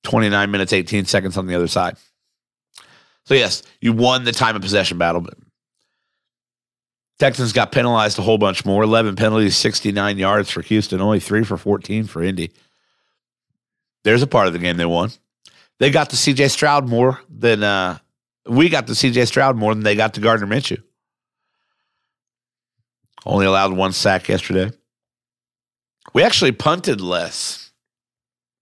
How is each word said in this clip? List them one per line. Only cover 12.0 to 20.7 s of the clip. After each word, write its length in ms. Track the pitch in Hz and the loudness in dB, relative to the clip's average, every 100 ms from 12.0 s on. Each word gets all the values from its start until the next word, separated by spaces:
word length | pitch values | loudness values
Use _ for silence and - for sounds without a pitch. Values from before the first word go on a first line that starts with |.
| 107 | -6
for 180 | 80 | -4
Indy. 280 | 90 92 85 _ _ _ _ _ _ _ _ _ _ _ _ _ _ _ 107 | -4 -4 -8 _ _ _ _ _ _ _ _ _ _ _ _ _ _ _ 2
There's 160 | 117 | 2
a 60 | 139 | 4
part 200 | 117 95 | 2 2
of 60 | |
the 60 | 85 | 0
game 180 | 87 87 | -4 -2
they 80 | 85 | 0
won. 260 | 85 95 - _ _ _ _ _ - | 0 -2 -8 _ _ _ _ _ -2
They 100 | 135 | 2
got 200 | 151 147 | 2 0
to 40 | 127 | -2
C 160 | - | 0
J 160 | 135 139 | 2 0
Stroud 400 | - 151 147 127 | 2 0 0 0
more 320 | 117 127 127 - | 2 0 0 -10
than, 320 | 113 117 110 | -2 0 2
uh, 360 | 104 98 90 82 _ _ _ _ - | 0 0 -2 -6 _ _ _ _ -2
we 240 | 123 170 | 2 2
got 180 | 156 117 | 2 -2
to 80 | 117 | -2
C 160 | 135 | 0
J 140 | 123 117 | 2 0
Stroud 320 | - 135 120 | 2 0 2
more 160 | 107 | 0
than 100 | 110 | 0
they 120 | 107 104 | 0 0
got 180 | 110 | 0
to 80 | 110 | 0
Gardner 260 | 110 113 101 | 0 0 0
Minshew. 340 | 117 - | -4 -4